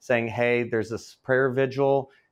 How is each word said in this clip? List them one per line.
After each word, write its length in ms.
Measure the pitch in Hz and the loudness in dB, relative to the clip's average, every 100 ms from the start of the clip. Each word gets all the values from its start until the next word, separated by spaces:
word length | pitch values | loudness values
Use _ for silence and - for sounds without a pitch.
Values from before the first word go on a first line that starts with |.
saying, 260 | - 117 117 | -2 -2 0
"Hey, 380 | 104 120 120 | 0 0 0
there's 260 | 117 117 110 | 0 -2 -4
this 240 | 107 - - | -8 -12 -10
prayer 280 | - 131 135 | 0 2 2
vigil. 600 | 127 135 131 139 139 - _ _ | 0 -2 0 2 0 -2 _ _